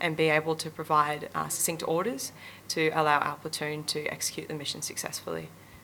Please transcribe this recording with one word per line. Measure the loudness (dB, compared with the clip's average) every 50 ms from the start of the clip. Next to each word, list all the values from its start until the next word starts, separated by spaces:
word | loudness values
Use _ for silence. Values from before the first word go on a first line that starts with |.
and | 0 0 2
be | 4 4 6
able | 6 4 4 2 0
to | -2 -4 -6
provide, | -8 -8 0 4 6 6 6 4 2 -2 -6 -6 -4
uh, | -4 -2
succinct | -2 -2 0 0 0 0 -2 0
orders | 0 2 2 2 0 -2 -4 -6 -8 -10 -14 -16 -16 -18 -12 -8 -4
to | 0 2 2 4
allow | 4 4 4 6 6 4
our | 4 2 -2
platoon | -4 -6 -6 -4 -4 -2 -2 -4 -4 -4
to | -4 -4 -2 -4
execute | -4 -4 -2 -2 -4 -4 -4 -6 -6
the | -6
mission | -6 -6 -6 -6 -4 -6
successfully. | -6 -6 -6 -6 -6 -6 -8 -6 -6 -6 -6 -6 -8 -12 -18 -20 -20 -20 -20